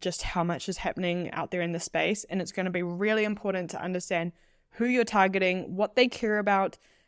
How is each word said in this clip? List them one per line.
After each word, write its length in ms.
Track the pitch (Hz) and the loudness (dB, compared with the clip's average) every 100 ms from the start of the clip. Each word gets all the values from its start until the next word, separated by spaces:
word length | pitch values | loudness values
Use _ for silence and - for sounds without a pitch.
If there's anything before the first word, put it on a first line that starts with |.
just 200 | 185 - | -4 -4
how 220 | - 180 | -2 0
much 240 | 170 156 - | 0 -2 -4
is 100 | 185 | -4
happening 540 | 180 - 175 175 170 | -4 -2 -2 -2 -2
out 180 | - 156 | -4 -4
there 120 | 180 | -2
in 100 | 170 | -2
the 80 | 165 | -2
space. 460 | - 160 165 208 - | -4 -2 0 -2 -2
And 160 | 190 | -4
it's 100 | 175 | -2
gonna 200 | - 185 | -4 -2
be 120 | 180 | -2
really 400 | 175 175 208 220 | -2 -2 0 2
important 460 | 214 208 208 185 175 | 0 -2 -2 -2 -4
to 100 | - | -6
understand 520 | 180 202 - 175 170 - _ _ _ | -4 -4 -2 -2 -2 -6 _ _ _
who 140 | - 240 | -2 2
you're 200 | 247 226 | 2 2
targeting, 720 | 214 190 190 185 185 - 185 | 4 4 4 2 0 -4 -2
what 200 | 208 - | 0 4
they 120 | 247 | 4
care 320 | - 220 214 | 2 0 2
about, 380 | 202 196 196 - _ _ | 4 4 2 -2 _ _